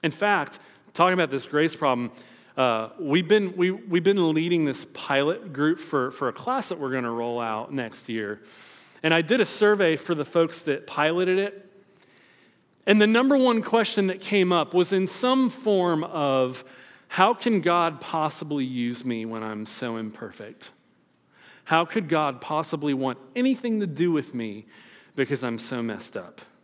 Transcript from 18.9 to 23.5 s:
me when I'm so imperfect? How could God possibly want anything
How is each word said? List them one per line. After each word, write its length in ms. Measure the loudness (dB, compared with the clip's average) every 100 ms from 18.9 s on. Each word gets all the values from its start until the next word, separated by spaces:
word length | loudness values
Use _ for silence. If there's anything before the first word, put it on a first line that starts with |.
| -4
me 200 | -4 -4
when 200 | -4 -6
I'm 200 | -6 -6
so 320 | -6 -6 -4 -4
imperfect? 760 | -6 -10 -14 -14 -18 -16 -18 _ _ _ _ _ _ _ -20 -20
How 200 | 2 2
could 240 | 2 -2 0
God 320 | 0 0 -2
possibly 520 | -4 -4 -2 -2 0
want 260 | 0 -2 -4 -8 0
anything 440 | 0